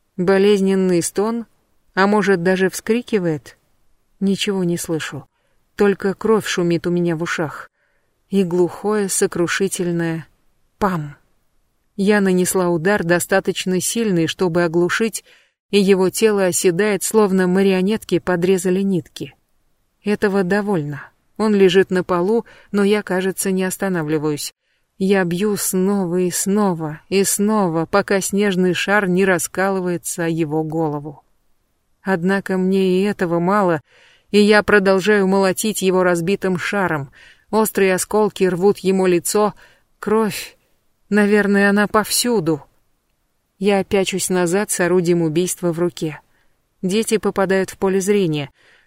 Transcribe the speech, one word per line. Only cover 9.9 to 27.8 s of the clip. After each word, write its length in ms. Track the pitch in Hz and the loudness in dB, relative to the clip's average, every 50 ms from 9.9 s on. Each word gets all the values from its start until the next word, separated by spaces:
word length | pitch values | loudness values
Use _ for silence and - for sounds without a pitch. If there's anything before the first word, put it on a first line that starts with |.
| 170 170 170 165 165 165 160 - _ _ _ _ _ _ _ _ _ _ | -2 -2 -2 -4 -4 -6 -10 -14 _ _ _ _ _ _ _ _ _ _
"пам". 380 | - 202 185 170 151 147 147 _ _ _ _ _ _ _ _ _ _ _ _ _ _ _ _ | -4 -2 -2 -4 -6 -8 -12 _ _ _ _ _ _ _ _ _ _ _ _ _ _ _ _
Я 240 | - 196 196 214 208 | -2 0 2 2 2
нанесла 500 | 196 190 185 180 180 170 - 190 185 175 | 2 2 2 2 0 0 0 0 0 0
удар 320 | 175 170 156 190 208 208 185 | 0 0 0 0 0 0 0
достаточно 760 | 165 175 175 - - 208 196 190 - 185 - - 190 185 180 | 0 0 0 0 0 0 0 0 0 -6 -4 -4 -2 -2 -2
сильный, 480 | - - - 233 233 220 190 170 165 156 | -2 -2 -4 -2 -2 0 0 0 0 0
чтобы 340 | - - 190 185 165 175 175 | -2 -2 -2 0 0 0 0
оглушить, 600 | 170 160 175 175 175 - - 226 226 - - - _ - _ _ _ _ _ _ _ | 2 2 0 0 0 0 -2 -2 -2 -4 -6 -14 _ -20 _ _ _ _ _ _ _
и 100 | - 202 | 2 2
его 300 | 202 185 202 185 190 180 | 4 4 4 4 4 0
тело 360 | - - 226 220 214 202 190 | 0 2 2 2 4 4 2
оседает, 560 | 185 170 - - 190 175 165 202 214 208 180 - | 0 0 2 2 0 2 2 0 0 0 -2 -4
словно 440 | - - 220 214 202 185 185 185 | 0 2 2 2 4 2 2 2
марионетки 720 | 180 180 190 196 196 190 185 185 190 220 220 - - - 170 | 2 2 2 2 2 2 2 0 0 -2 -4 -4 -2 -2 -2
подрезали 640 | - - 180 175 170 180 196 185 175 190 180 190 | 0 0 -2 0 2 2 0 2 2 0 -2 0
нитки. 540 | 196 196 196 170 147 - _ - 156 139 - _ _ _ _ _ _ _ _ _ _ _ _ _ _ | 0 0 -2 -2 -4 -6 _ -14 -14 -14 -14 _ _ _ _ _ _ _ _ _ _ _ _ _ _
Этого 400 | 202 208 - - 214 190 202 196 | -4 -4 0 0 0 0 0 0
довольно. 680 | 175 190 208 202 202 208 175 147 147 147 143 - - _ _ _ _ _ | 2 0 0 0 0 -2 -2 -2 -4 -8 -10 -14 -18 _ _ _ _ _
Он 180 | - 208 220 214 | -4 0 0 4
лежит 360 | 202 196 185 165 196 190 - | 4 4 6 6 4 2 2
на 120 | 185 180 175 | 0 -4 -2
полу, 440 | - 185 175 175 190 220 233 214 - - - - _ - | 0 -2 -2 0 0 0 -2 -2 -4 -16 -20 -20 _ -2
но 120 | 202 202 | 0 2
я, 180 | 196 208 214 202 | 2 2 0 0
кажется, 480 | - 185 185 185 190 180 - - 202 | -2 -4 -2 -2 -2 -4 -4 -4 -2
не 140 | 190 185 190 | -2 -2 -2
останавливаюсь. 880 | 185 180 - - 196 190 170 156 151 156 156 143 156 151 143 - - - _ _ _ _ _ _ _ _ | -4 -4 -4 -4 -4 -2 -2 -2 -2 -2 -2 -2 -2 -4 -4 -8 -12 -14 _ _ _ _ _ _ _ _
Я 280 | _ 190 190 202 196 190 | _ 0 0 2 2 2
бью 320 | 175 170 175 202 214 208 | 0 -2 -2 -2 -2 -2
снова 600 | 190 - - - 185 185 190 202 202 190 170 165 | -2 -4 -2 -2 0 0 0 0 0 -2 -2 -2
и 140 | 180 180 180 | 0 -2 -2
снова 680 | 170 - - 196 190 208 208 196 175 160 160 156 151 156 _ _ | -2 -4 -2 -2 0 0 2 0 0 -2 -4 -8 -8 -10 _ _
и 140 | 175 196 196 | 0 0 0
снова, 640 | 185 - - 202 208 220 214 202 180 156 165 | 0 0 0 0 0 2 2 0 0 0 -2